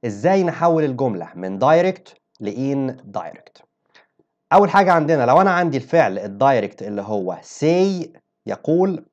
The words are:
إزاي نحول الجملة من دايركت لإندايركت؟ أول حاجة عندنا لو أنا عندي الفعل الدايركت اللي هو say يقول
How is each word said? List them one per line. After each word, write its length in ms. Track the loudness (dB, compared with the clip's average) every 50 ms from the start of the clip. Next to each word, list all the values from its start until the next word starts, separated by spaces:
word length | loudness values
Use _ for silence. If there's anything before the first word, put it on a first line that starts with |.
| -8
إزاي 400 | -8 -10 -2 0 0 2 2 0
نحول 400 | -2 -2 0 0 2 2 2 0
الجملة 440 | -2 -2 -2 -4 -4 -4 -6 -10 -12 -12
من 240 | -10 -10 -8 -4 0
دايركت 560 | 2 4 4 4 4 0 -2 -6 _ -20 -20 _ _ _ _ _
لإندايركت؟ 1200 | -10 -8 -6 -4 -4 -4 -2 -4 -4 -6 -8 -10 -18 -12 -12 -10 -10 -10 -16 -18 _ -20 _ _ _ _ _ _ _ _ _ -20 _ _ _ _ _ _ _ _ _ _
أول 180 | 4 4 4 4
حاجة 220 | 2 2 4 4
عندنا 340 | 2 2 2 2 2 2 4
لو 140 | 4 4 4
أنا 100 | 4 4
عندي 260 | 2 0 0 -2 -2
الفعل 420 | -4 -6 0 2 2 2 2 0 -4
الدايركت 640 | -8 -10 -4 0 2 2 2 2 0 -4 -8 -12
اللي 200 | -12 -8 -8 -8
هو 360 | -6 -6 -6 -6 -4 -6 -8 -10 -12 -20 -10 -2
say 480 | 0 0 2 2 2 0 -2 -4 -8 -12 _ -20 _ _ _ _ _
يقول 580 | -10 -10 -8 _ -2 0 0 0 0 -2 -6 -12 _